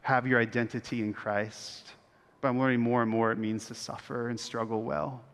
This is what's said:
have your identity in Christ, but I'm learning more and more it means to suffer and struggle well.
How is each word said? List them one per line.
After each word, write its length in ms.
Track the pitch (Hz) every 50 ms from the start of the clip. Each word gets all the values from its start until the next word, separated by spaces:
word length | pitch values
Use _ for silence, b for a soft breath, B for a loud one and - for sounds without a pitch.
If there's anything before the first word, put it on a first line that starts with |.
have 240 | - - 135 127 120
your 140 | 131 127 120
identity 600 | 117 113 110 120 120 110 - 120 - - 127 120
in 120 | 110 104
Christ, 800 | 101 - - 110 104 101 107 110 - - - - - - - - - - _ b b b b b b _
but 80 | - 135
I'm 100 | 123 127
learning 220 | 131 131 127 120
more 220 | 117 120 123 123
and 80 | 117 113
more 200 | 110 113 113 113
it 80 | 113 110
means 280 | 110 107 110 107 -
to 80 | - 117
suffer 540 | - - - - 117 - - 139 123 117 120
and 100 | 120 110
struggle 440 | - - - 117 113 110 113 110
well. 400 | 113 123 - - - - 131 123 - -